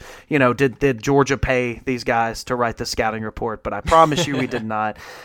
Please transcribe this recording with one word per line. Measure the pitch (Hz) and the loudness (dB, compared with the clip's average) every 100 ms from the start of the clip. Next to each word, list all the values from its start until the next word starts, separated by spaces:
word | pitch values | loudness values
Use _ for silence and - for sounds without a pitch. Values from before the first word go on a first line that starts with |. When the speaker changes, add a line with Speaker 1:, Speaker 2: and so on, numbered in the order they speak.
| - - - | -18 -16 -2
Speaker 1:
you | 147 | 2
know, | 127 | 4
did, | 113 135 113 | 4 0 2
did | 139 113 | 0 0
Georgia | 143 139 135 131 | 2 4 4 2
pay | - 127 123 113 | 0 0 -2 -6
these | - 123 117 | -4 -4 0
guys | 117 113 110 - | 0 0 -4 -4
to | 123 | -2
write | 117 - | -2 -2
the | 120 | -6
scouting | - 113 110 | -2 -2 -2
report? | 110 - 120 107 | -8 -6 -6 -6
But | 110 | -8
I | 101 | -6
promise | - 160 156 151 147 | 4 6 6 4 -2
you | 131 | -2
we | 127 | -4
did | 120 110 | -4 -4
Speaker 2:
<laughs> | |
Speaker 1:
not. | 107 107 104 - - | -4 -4 -6 -16 -20